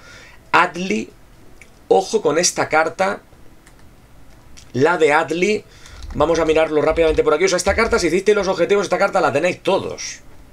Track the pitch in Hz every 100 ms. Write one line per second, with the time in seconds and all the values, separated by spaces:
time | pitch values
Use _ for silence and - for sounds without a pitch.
0 | - - - - - 156 175 170 190 214
1 | - - - - - - - - - 185
2 | 190 220 156 151 180 - 139 156 160 -
3 | 190 208 - - - - - - - -
4 | - - - - - - - 123 156 175
5 | 151 151 160 165 202 214 - - - -
6 | - - 151 165 156 156 160 151 143 160
7 | 160 151 151 151 185 180 196 196 220 226
8 | 165 180 214 202 190 180 170 202 165 175
9 | 196 185 147 135 180 - - 185 87 82
10 | - - - - -